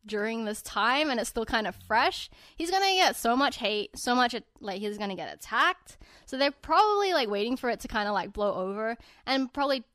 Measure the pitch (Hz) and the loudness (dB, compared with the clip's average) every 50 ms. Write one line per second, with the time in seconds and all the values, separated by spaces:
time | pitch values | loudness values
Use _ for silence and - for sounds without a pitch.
0 | _ 208 214 208 202 220 226 226 226 208 214 - - - - 220 202 226 254 277 | _ -6 -4 -2 -2 -2 -2 -4 -4 -4 -6 -6 -10 -6 -4 0 2 2 2 2
1 | 311 302 262 233 202 - - 240 226 - 254 226 214 185 180 - - - 220 226 | 2 0 0 -2 -4 -4 -4 -4 -4 0 0 0 0 -2 -6 -8 -6 0 2 4
2 | 269 349 381 - - - - - - - - - 320 339 370 381 392 381 381 370 | 4 4 0 -2 -12 -14 -16 -20 -20 -20 -10 -8 -4 0 0 2 4 4 4 4
3 | 370 277 - - - 233 240 254 277 269 - - 254 202 214 208 202 - - - | 4 4 2 2 0 0 2 4 2 0 0 -2 -4 -2 -2 -2 -4 -6 -10 -8
4 | - - 247 247 247 233 - 185 - _ _ - - 208 190 190 208 208 208 208 | -2 0 2 4 4 2 0 -4 -12 _ _ -12 -10 -8 -8 -4 -6 -6 -6 -4
5 | 214 202 196 175 160 110 73 - - - 214 240 294 339 370 - _ - - - | -6 -6 -6 -6 -8 -10 -10 -14 -12 -4 0 2 4 2 2 0 _ -20 -20 -20
6 | - - - - - - - 254 277 285 277 _ - - 320 349 427 427 415 403 | -20 -20 -20 -20 -14 -10 -2 0 0 0 0 _ -4 2 4 6 6 6 4 4
7 | 403 381 359 311 254 202 202 202 208 240 262 254 - 247 226 - - - - 220 | 2 2 2 2 2 0 0 -2 0 -2 -2 -2 -2 -2 -2 -2 -6 -4 -4 -2
8 | 208 208 208 196 175 190 202 - 208 208 - - 185 190 196 208 220 220 233 233 | -2 0 0 -2 -2 -4 -4 -2 -2 0 0 -2 -4 -4 -4 -4 -4 -4 -6 -6
9 | - - - _ _ - 269 269 269 240 _ - 285 285 277 262 226 _ | -12 -20 -20 _ _ -2 0 0 0 -2 _ -2 0 0 0 -2 -4 _